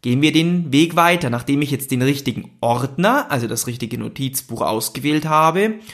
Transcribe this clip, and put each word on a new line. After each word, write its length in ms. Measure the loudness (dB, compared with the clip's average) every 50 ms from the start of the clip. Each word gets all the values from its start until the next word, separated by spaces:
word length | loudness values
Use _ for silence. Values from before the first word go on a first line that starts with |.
Gehen 220 | 0 0 0 4 4
wir 100 | 4 4
den 400 | 4 2 2 0 0 -2 2 4
Weg 220 | 4 4 4 4
weiter. 360 | 2 4 4 4 2 0 -2
Nachdem 300 | -2 -4 -2 -2 0 0 0
ich 80 | -2
jetzt 200 | -2 -4 -4 -4
den 100 | -2 0
richtigen 560 | 2 2 0 0 -2 -4 -4 -4 -8 -12 _ _
Ordner, 680 | 0 0 0 0 -2 -4 -4 0 2 2 2 2 0 -2
also 180 | -2 -2 -2 -4
das 180 | -4 -6 -6
richtige 320 | -6 -6 -6 -6 -6 -6 -8
Notizbuch 640 | -8 -10 -8 -6 -6 -6 -6 -8 -8 _ -6 -4
ausgewählt 680 | -2 -2 -2 -2 -4 -6 -8 -4 -2 0 -2 0 0
habe, 540 | 2 2 4 4 4 4 2 0 0 -2 -6 -12 -20